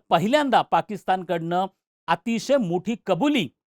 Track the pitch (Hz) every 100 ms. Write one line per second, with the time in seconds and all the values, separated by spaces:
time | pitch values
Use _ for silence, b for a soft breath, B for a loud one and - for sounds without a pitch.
0 | - 170 202 294 277 208 147 170 - 208
1 | - 185 175 170 165 175 190 - _ _
2 | - 175 233 226 - 277 180 175 208 233
3 | - 170 294 233 139 - _